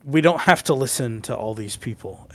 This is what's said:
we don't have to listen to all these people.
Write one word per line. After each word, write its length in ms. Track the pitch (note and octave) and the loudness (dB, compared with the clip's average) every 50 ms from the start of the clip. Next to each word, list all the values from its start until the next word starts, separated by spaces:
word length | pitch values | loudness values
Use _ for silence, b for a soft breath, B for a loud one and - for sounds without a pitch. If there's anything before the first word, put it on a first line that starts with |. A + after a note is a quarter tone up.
| _ | _
we 180 | C#3+ C#3 D#3+ | 0 2 4
don't 200 | D3+ E3+ F3 D#3 | 4 4 4 4
have 220 | - - F3+ - - | 4 4 4 4 4
to 100 | - D#3 | 0 0
listen 480 | C3 C3+ B2 - - C3+ A#2+ A2+ A2 - | 0 0 -2 -2 -4 -4 -4 -6 -8 -8
to 120 | - A#2+ | -8 -8
all 180 | - A2 A2 A2 | -6 -4 -6 -6
these 240 | A2 G#2+ G#2 G#2+ - | -6 -8 -10 -10 -10
people. 500 | - B2 G#2+ - - - - - - - | -10 -10 -10 -10 -12 -14 -14 -14 -18 -14